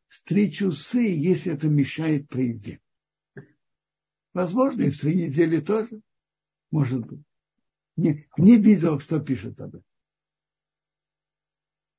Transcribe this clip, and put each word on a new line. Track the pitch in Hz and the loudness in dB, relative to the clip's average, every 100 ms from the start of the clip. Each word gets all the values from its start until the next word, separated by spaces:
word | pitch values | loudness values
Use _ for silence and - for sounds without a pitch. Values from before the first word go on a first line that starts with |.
| _ | _
стричь | - - 185 202 - | -16 -2 0 0 0
усы, | 190 151 - 247 226 | -4 -4 -4 -2 0
если | 165 170 160 185 | 0 0 0 -2
это | 151 156 | -4 0
мешает | 147 139 - 160 147 147 | 0 0 -2 -2 -2 -4
при | 123 123 | -4 -4
еде. | 113 - - _ _ _ _ _ - - _ _ _ _ _ _ _ _ | -4 -12 -18 _ _ _ _ _ -20 -20 _ _ _ _ _ _ _ _
Возможно, | 180 180 226 269 240 | -6 -2 0 0 0
и | - | -2
в | - | -2
три | 143 180 165 | -2 -2 -2
недели | 139 165 160 | 0 0 0
тоже. | 156 220 226 220 _ _ _ _ _ _ - | -2 -4 -4 -12 _ _ _ _ _ _ -6
Может | 156 120 127 76 | -2 0 -2 -8
быть. | - - _ _ _ _ _ _ - | -14 -20 _ _ _ _ _ _ -2
Не, | 165 151 - - | 0 0 -6 4
не | 185 233 | 8 8
видел, | 208 185 165 151 | 8 4 4 -2
кто | - 156 | -2 -4
пишет | - 120 110 101 | -2 -6 -6 -14
об | 101 - | -16 -18
этом. | _ _ _ _ _ _ _ _ _ _ _ _ _ _ _ _ _ _ _ _ _ | _ _ _ _ _ _ _ _ _ _ _ _ _ _ _ _ _ _ _ _ _